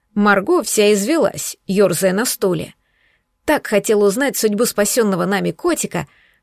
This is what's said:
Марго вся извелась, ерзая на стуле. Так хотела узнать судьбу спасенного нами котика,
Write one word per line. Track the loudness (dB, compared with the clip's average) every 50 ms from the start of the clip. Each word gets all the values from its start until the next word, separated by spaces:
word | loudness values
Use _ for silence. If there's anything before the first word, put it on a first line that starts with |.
| _ _ _
Марго | 0 2 2 2 2 2 2 0 0 0
вся | 0 0 2 4 4 4
извелась, | 2 0 0 0 0 0 0 -2 -6 -10 -12 -12 -14 _
ерзая | -4 0 2 2 2 2 0 0 0 0
на | 0 -2
стуле. | -4 -4 -2 -2 -2 -2 -2 -6 -10 -14 _ _ _ _ _ _ _ _ _ _ _ _ _ _
Так | -2 -2 -2 -2
хотела | 0 -2 0 0 2 2 4 4
узнать | 2 2 2 -2 -2 -2
судьбу | -2 -2 -2 0 0 -2
спасенного | -2 0 0 -2 0 2 0 2 2 0 0 -2
нами | -2 -2 -2 -2 -4 -6
котика, | -4 -2 -2 -2 -2 -4 -6 -6 -8 -8 -10 _ _ _ _ _ _